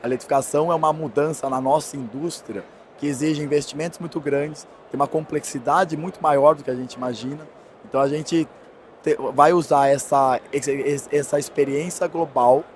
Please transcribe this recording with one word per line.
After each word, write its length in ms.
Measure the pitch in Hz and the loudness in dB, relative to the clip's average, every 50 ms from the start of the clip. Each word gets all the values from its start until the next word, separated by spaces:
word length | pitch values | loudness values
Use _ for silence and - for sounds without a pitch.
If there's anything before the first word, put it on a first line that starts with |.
A 40 | - | -4
eletrificação 640 | 123 131 123 - - 139 139 127 - - 147 156 170 | -4 -6 -6 -4 -2 -2 0 0 0 0 0 2 2
é 20 | 170 | 0
uma 180 | 165 160 156 151 | 2 2 0 0
mudança 540 | 156 160 139 104 139 147 160 156 - - 135 | -2 -6 -4 -2 -2 0 0 -2 -4 -4 -4
na 100 | 131 131 | -4 -2
nossa 340 | 131 135 143 156 147 - - | 2 2 2 2 0 -4 -8
indústria 680 | 143 127 110 113 135 156 175 - - - - 107 98 - - - - - - - - | -8 -10 -10 -8 -8 -8 -8 -8 -10 -12 -12 -12 -12 -12 -14 -20 -20 -20 -20 -12 -6
que 80 | 143 | -4
exige 360 | 147 139 123 147 156 156 147 | -4 -2 -2 0 -2 -2 -2
investimentos 560 | 151 139 147 147 143 - - 147 160 175 - - | -2 0 0 0 0 -2 -8 -6 -6 -6 -6 -8
muito 200 | 165 - - 165 | -12 -8 -8 -6
grandes, 480 | 143 147 139 139 147 156 151 - - - - - - - | -4 -2 -2 -2 -2 -4 -8 -14 -18 -20 -20 -20 -14 -10
tem 80 | - 135 | -2 -2
uma 80 | 139 | -2
complexidade 880 | 135 - 160 156 - 151 147 - - - 139 120 147 147 175 190 165 156 | 0 0 -4 -4 -2 -6 -6 -6 -4 -8 -4 0 2 2 2 2 0 -2
muito 260 | 151 160 185 - - | -6 -6 -8 -8 -2
maior 320 | - 156 143 139 139 151 160 | 0 2 4 6 6 6 4
do 100 | 147 135 | 4 -2
que 60 | - | -6
a 40 | 127 | -6
gente 200 | 127 127 123 - | -6 -6 -10 -10
imagina. 520 | 123 127 127 120 107 117 131 143 156 156 - - - - - - - - | -8 -6 -6 -6 -6 -6 -8 -8 -8 -12 -18 -20 -20 -20 -20 -20 -20 -14
Então 140 | - - 135 | -4 0 0
a 80 | 139 139 | 2 2
gente 400 | 147 156 151 - 170 165 156 - - - - - - - - - - - | 0 -4 -4 0 0 0 0 -2 -6 -20 -20 -20 -20 -20 -20 -20 -20 -6
te-, 160 | - 160 147 - 135 - 135 | -2 -2 0 0 -2 -2 4
vai 180 | 135 143 156 | 6 6 6
usar 360 | 175 175 151 - 151 139 139 139 | 6 4 2 4 2 4 6 4
essa, 520 | 139 139 - - 147 139 135 131 127 120 - - | 4 2 2 0 2 4 4 4 2 0 -2 -4
esse, 520 | - 143 135 147 139 139 139 143 143 139 139 - | -6 -4 -2 -2 -2 0 0 -2 -2 -2 -4 -2
essa 260 | - 147 139 - - 147 | -2 -2 0 0 -2 -2
experiência 680 | - - - - 143 139 139 147 160 180 175 - 185 165 | -2 -2 0 0 0 2 0 -2 -2 -4 -4 -4 -4 -2
global 560 | - 170 165 143 131 135 123 123 131 143 233 - - | -2 -2 -4 0 2 4 6 6 6 4 2 -6 -18